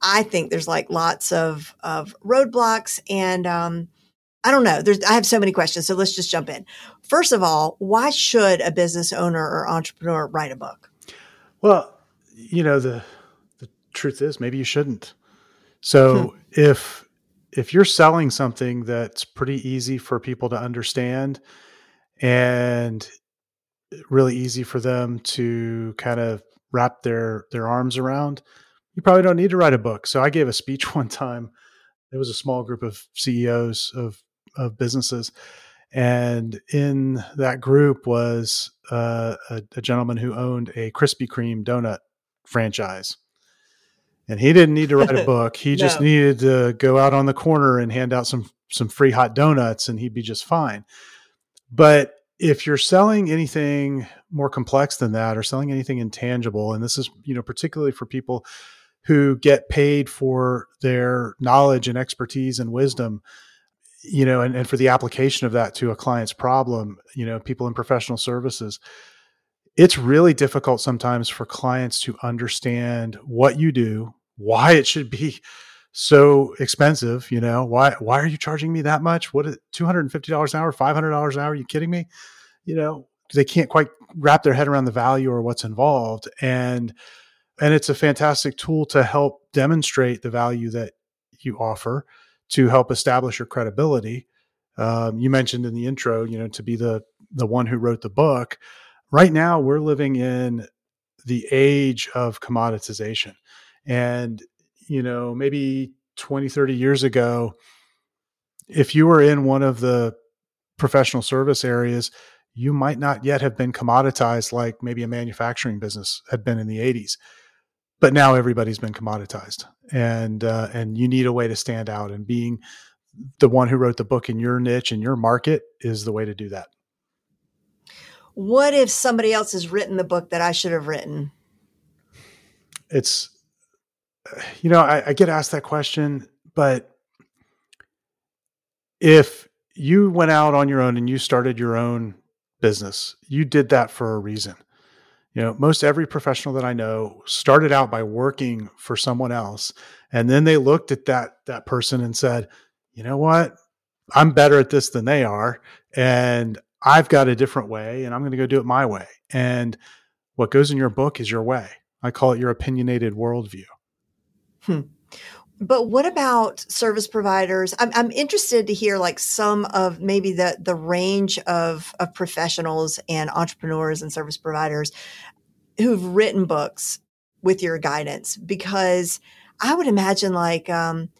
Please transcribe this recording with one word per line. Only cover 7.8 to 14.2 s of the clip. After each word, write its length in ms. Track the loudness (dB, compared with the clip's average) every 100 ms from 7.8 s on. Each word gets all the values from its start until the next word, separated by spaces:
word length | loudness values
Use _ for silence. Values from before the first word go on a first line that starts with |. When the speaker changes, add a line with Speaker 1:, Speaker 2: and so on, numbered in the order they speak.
| 0 0 2
Speaker 1:
should 520 | 0 0 4 4 2
a 100 | 0
business 420 | 0 -2 -2 -4
owner 340 | -2 -2 -2 -4
or 220 | -4 -4
entrepreneur 560 | -4 -6 -8 -6 -4 -4
write 260 | -6 -6
a 40 | -10
book? 340 | -16 -18 _ _ -20 -20 -20 _ _ _
Speaker 2:
Well, 340 | 4 6 2 _ _ _ _ -20
you 280 | -6 0
know, 160 | 2 2
the, 240 | 0 -6 -12 -20 _ _ _ _
the 100 | -20 _ _
truth 300 | -8 -6 -4